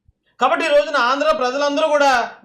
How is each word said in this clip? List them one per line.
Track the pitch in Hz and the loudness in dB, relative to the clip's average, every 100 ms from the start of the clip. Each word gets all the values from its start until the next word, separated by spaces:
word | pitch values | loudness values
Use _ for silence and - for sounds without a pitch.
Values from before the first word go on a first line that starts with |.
| _ _ _ - | _ _ _ -2
కాబట్టి | 254 330 320 | 0 0 2
ఈ | |
రోజున | 294 302 285 | 2 2 0
ఆంధ్ర | 240 277 302 | 0 0 0
ప్రజలందరూ | 302 247 277 285 285 320 | 0 -2 -2 -2 -2 0
కూడా | 294 277 247 226 - | 2 2 2 -2 -8